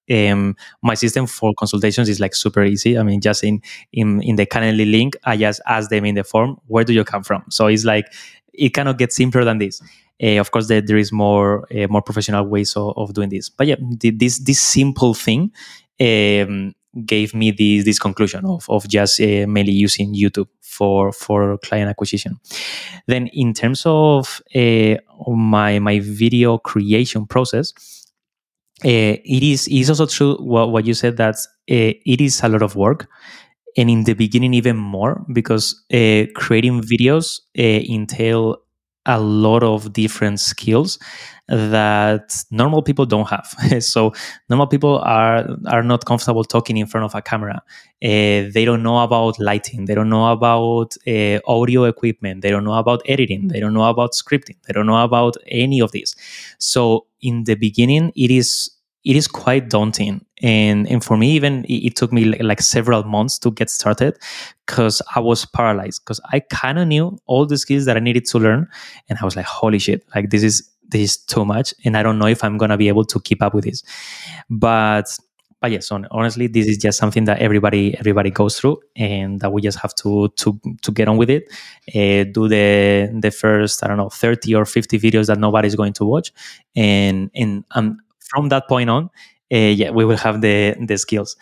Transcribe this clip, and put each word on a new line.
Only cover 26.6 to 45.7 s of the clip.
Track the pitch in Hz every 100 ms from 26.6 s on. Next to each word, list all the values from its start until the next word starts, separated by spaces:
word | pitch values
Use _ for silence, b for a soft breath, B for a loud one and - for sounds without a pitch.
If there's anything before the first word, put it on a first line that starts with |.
| - 107 101 110 123 113 107
process, | 127 127 113 165 - B B - _ _ _ _ _ _ _
uh, | 139 117 107 107
it | - 131
is, | 143 135 -
it | 139
is | 127
also | 151 156
true | - 143 143
what, | 123 120 113
what | 113 110
you |
said, | 113 120 117
that, | 113
uh, | 110 - _ - 123 110 - -
it | 127
is | 143 -
a | 120
lot | 110
of | 104 101
work. | 98 151 - B B B B B - -
And | 117
in | 113
the | 113
beginning, | 104 110 120 127
even | 123 120 113
more, | 104 98 110 - -
because, | 120 107 110 104 - _
uh, | 123 113 107 107 -
creating | - 113 123 123
videos, | 110 117 123 156 165 - _ -
uh, | 117 107 -
entail | 113 104 - 113 113 110 - _ _ _ _ -
a | 120
lot | 107 107 107 113
of | 117 107 107
different | 101 110 - 107 101
skills | - - 104 110 175 - B B B B -
that | 113 107 110 107 104 104 107 - - -
normal | 110 131 156
people | 147 139
don't | 131 110 104
have. | 101 - - -
<laughs> | 127
So | 113 - 110 B B B _
normal | 123 139
people | 143 147 143
are, | - 113 113 117 - -
are | -